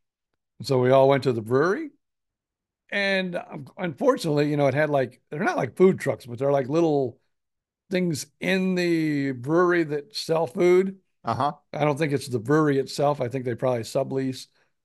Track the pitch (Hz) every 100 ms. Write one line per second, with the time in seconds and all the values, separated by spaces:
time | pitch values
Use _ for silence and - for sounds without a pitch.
0 | _ _ _ _ _ - 104 131 127 135
1 | 135 139 131 113 107 127 170 240 311 -
2 | _ _ _ _ _ _ _ _ _ 208
3 | 196 190 185 170 - 175 127 - 180 135
4 | 240 277 165 147 147 147 139 131 151 143
5 | 123 - _ 151 240 330 147 - 190 165
6 | 139 113 120 120 139 139 123 160 165 143
7 | 127 - _ _ _ _ _ _ _ 185
8 | 180 139 - _ 170 190 185 180 175 165
9 | 156 147 139 127 127 170 175 175 156 147
10 | 143 - - 160 165 185 175 180 196 190
11 | _ _ - 120 143 147 _ 147 147 139
12 | 156 139 - 120 113 151 151 135 131 -
13 | 143 143 123 135 123 113 131 123 110 143
14 | 131 135 131 127 - _ _ _